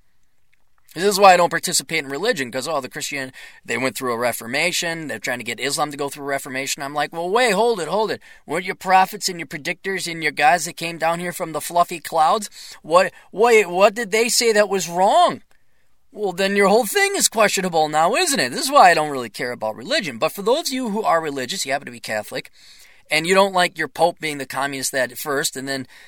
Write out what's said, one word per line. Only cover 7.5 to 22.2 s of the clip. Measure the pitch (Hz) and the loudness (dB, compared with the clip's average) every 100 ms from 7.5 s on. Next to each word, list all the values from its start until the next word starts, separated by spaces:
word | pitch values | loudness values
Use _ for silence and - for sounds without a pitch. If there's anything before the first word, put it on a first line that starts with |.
hold | 190 233 214 | 4 2 0
it, | 151 | -2
hold | 190 214 | -2 -2
it. | 123 - - - | -4 -10 -20 -8
Weren't | 165 | -6
your | 185 - | -6 -6
prophets | 185 185 190 208 - | 2 4 4 -2 -6
and | 170 | -6
your | 156 | -10
predictors | 165 143 180 196 185 175 | -8 -8 -6 -6 -6 -6
and | 165 | -4
your | 156 | -4
guys | 143 147 175 156 | 4 4 4 0
that | - | -8
came | 170 165 | -8 -4
down | 160 170 | -2 -2
here | 175 | -4
from | 170 165 | -6 -6
the | 151 | -6
fluffy | - 170 175 175 | -2 0 0 -2
clouds? | - 165 156 220 208 - - - | -4 2 2 2 -2 -14 -20 -18
What, | - 175 190 - - | 2 4 4 -2 -10
wait, | 175 240 220 175 | 2 6 6 4
what | 175 208 | 4 4
did | 214 220 | 2 -2
they | 220 233 | 0 2
say | - 233 | 2 2
that | 208 208 | 4 2
was | 196 165 | 0 -2
wrong?" | 175 196 320 330 139 - _ _ _ _ _ _ | 2 4 6 4 0 -10 _ _ _ _ _ _
Well, | - 202 | -6 -4
then | 175 196 | -2 0
your | 202 196 | 4 6
whole | 214 214 | 4 4
thing | 403 392 381 | 2 2 2
is | - | 0
questionable | 220 202 - 185 165 151 | 4 2 2 0 0 2
now, | 151 170 | 4 4
isn't | 277 359 262 | 2 0 0
it? | 127 | -2
This | 143 294 | -2 2
is | |
why | 285 190 | 6 8
I | |
don't | 160 151 | 6 0
really | 135 120 | -4 -8
care | - 127 | -6 -8
about | 120 110 | -4 -6
religion. | 107 139 285 170 113 | -6 -4 -4 -4 -4
But | 151 | -4
for | - | -2
those | 196 285 - | 0 0 -2
of | |
you | 262 247 | -4 -4
who | 208 | -2
are | 165 165 | 2 0
religious, | 160 139 123 190 135 | 0 -4 -6 -6 -4
you | |
happen | 143 135 | -4 -6
to | |
be | 120 | -12
Catholic, | - 107 | -6 -6